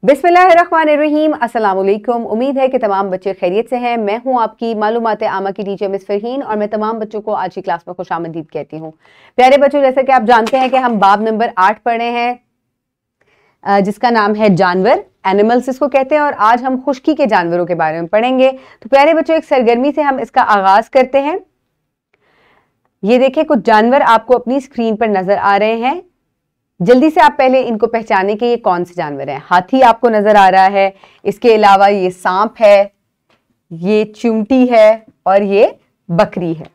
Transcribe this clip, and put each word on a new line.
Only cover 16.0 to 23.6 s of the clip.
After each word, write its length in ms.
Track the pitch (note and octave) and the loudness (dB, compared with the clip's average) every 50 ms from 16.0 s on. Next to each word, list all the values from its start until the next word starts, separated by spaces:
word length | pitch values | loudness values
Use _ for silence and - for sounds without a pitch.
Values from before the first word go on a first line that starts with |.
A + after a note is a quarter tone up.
| C4+ C4 D4+ | 0 0 0
हैं, 80 | D4+ D4 | 0 0
और 100 | C#4+ - | -2 -2
आज 300 | - G#3 G#3+ A#3 B3 A#3+ | 0 2 2 2 2 0
हम 180 | C4 C4 B3+ | -4 -6 -4
खुश्की 340 | C4 - C#4 C4+ _ - D#4 | -4 -6 -6 -4 _ -4 -2
के 120 | - D4 | 0 0
जानवरों 400 | A#3 A3 F#3+ F3 E3+ E3+ F3 F3+ | 0 0 0 0 0 -2 -2 -2
के 80 | E3 F3 | -2 -2
बारे 260 | E3 E3 D#3+ D#3 E3 | -2 -2 -4 -4 -6
में 80 | E3+ E3+ | -8 -2
पढ़ेंगे। 420 | - G#3+ A3+ B3+ C4 C4 C4 C4 | -2 -2 0 0 0 2 2 0
तो 380 | C4 C4 - - - _ - A3 | 0 -4 -14 -20 -20 _ -8 0
प्यारे 260 | - C#4 C#4+ D4+ E4 | 2 4 4 4 2
बच्चों, 220 | D#4 D#4+ - D#4+ | 0 0 0 -2
एक 80 | D#4+ - | -2 -2
सरगर्मी 480 | - D4 B3+ B3 A3 A#3+ A#3+ B3+ C#4+ C#4+ | 0 -2 0 2 2 0 0 0 -2 -2
से 100 | D#4 D4+ | -2 -2
हम 180 | C#4+ C4 B3+ | -2 -2 -4
इसका 220 | - A3 _ C4 - | -6 -4 _ -2 0
आगाज 460 | - G#3+ G3+ F#3+ F#3+ F#3+ G#3 A#3 - | 2 0 0 2 2 2 2 2 0
करते 300 | - C4+ C4 B3+ C4 C4+ | 0 0 0 2 0 -2
हैं। 220 | C#4 D4 E4 F#4+ F#4 _ _ _ _ _ _ _ _ _ _ _ _ _ _ _ _ _ _ _ _ _ _ _ _ _ _ _ _ _ _ _ - | -2 -2 -6 -8 -10 _ _ _ _ _ _ _ _ _ _ _ _ _ _ _ _ _ _ _ _ _ _ _ _ _ _ _ _ _ _ _ -2
ये 140 | F#3+ A#3+ B3+ | 0 2 2
देखिए, 260 | C4 C4+ C4 D#4 D#4 | 2 2 0 -2 -2
कुछ 140 | D#4 D4+ | 0 -2
जानवर 440 | B3 | -2